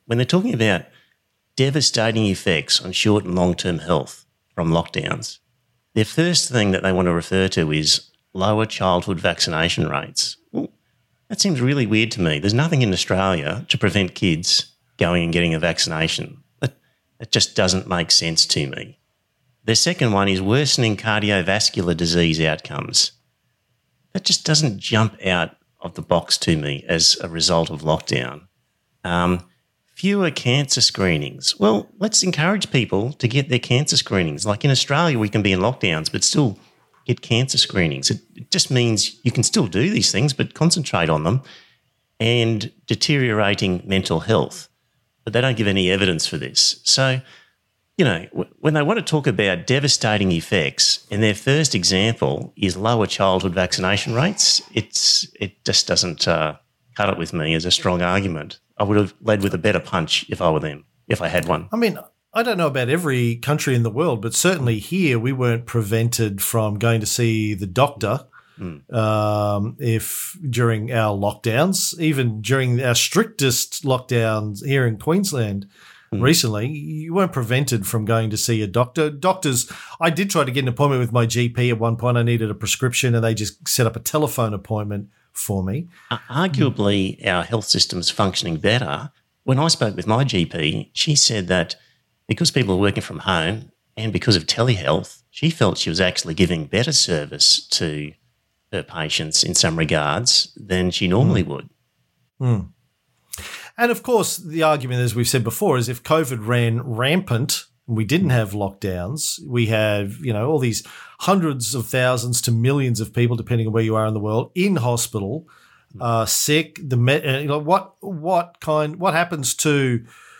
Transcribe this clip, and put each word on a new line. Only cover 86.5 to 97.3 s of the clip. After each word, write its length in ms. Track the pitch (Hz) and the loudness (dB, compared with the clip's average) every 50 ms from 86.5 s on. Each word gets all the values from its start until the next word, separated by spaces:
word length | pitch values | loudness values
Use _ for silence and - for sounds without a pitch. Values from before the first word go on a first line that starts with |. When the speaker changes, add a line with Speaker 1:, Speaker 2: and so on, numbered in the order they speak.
| 143 127 151 131 110 - 104 101 104 101 95 95 - - - | 2 2 2 0 2 0 0 2 2 2 0 -2 -4 -4 -2
Speaker 1:
our 180 | 117 90 90 - | 0 0 0 0
health 220 | - 113 110 - | -2 -4 -4 -2
system's 440 | - - 92 - - - 90 85 - | 0 0 0 0 0 -2 -4 -4 -4
functioning 460 | - - 104 95 87 - - 85 82 | 0 0 0 0 0 -2 -4 -4 -4
better. 540 | 76 - 98 113 127 113 73 71 - 143 147 _ _ _ _ _ _ - | 0 0 2 2 2 0 -2 -6 -6 -8 -10 _ _ _ _ _ _ -2
When 140 | - 131 131 | 0 2 2
I 100 | 156 165 | 4 2
spoke 280 | 160 - 127 107 95 | 2 2 0 -2 -2
with 100 | - 85 | -2 0
my 180 | 107 110 123 139 | 0 2 2 2
G 220 | 123 - 90 85 | 2 2 0 0
P, 440 | - - 85 76 78 - - - _ - | 0 -2 -2 -2 -2 -2 -2 -6 _ -4
she 200 | - - 160 147 | -4 0 2 2
said 320 | 139 - - 113 104 90 87 | 2 2 2 0 -2 0 0
that 280 | 92 90 82 - - _ _ _ _ _ _ _ _ _ _ | 0 0 0 -2 -6 _ _ _ _ _ _ _ _ _ _
because 240 | - 104 - 175 - | -4 -2 0 0 0
people 240 | - 139 117 98 92 | 2 0 2 2 2
are 40 | 90 | 2
working 220 | 101 101 98 110 | 2 2 0 -2
from 180 | - - - - | -6 -8 -10 -6
home 500 | - 98 92 82 80 87 104 113 - - _ _ _ _ - | -2 0 0 2 0 0 -4 -4 -8 -16 _ _ _ _ -12
and 160 | 110 113 110 | -8 -6 -4
because 240 | 98 113 - 120 101 | -2 0 2 2 2
of 100 | 85 76 | 2 2
telehealth, 760 | - - 113 117 127 110 90 73 67 80 95 - - - - _ _ | -2 0 0 2 2 2 0 2 0 0 0 -2 -6 -16 -20 _ _
she 200 | - - 147 165 | -8 -2 -2 0
felt 260 | 160 - 110 92 - - | 2 2 2 2 2 0
she 120 | - 92 | -2 -2
was 100 | 80 92 | 0 0
actually 340 | 92 90 - - - 87 80 | 0 0 0 -2 -6 -4 0
giving 300 | 87 90 80 90 80 78 | 2 2 2 2 -2 -4
better 280 | - 90 107 123 165 | -2 0 0 0 2
service 760 | 143 147 - - 85 76 73 76 | 2 0 2 2 0 -2 -2 -4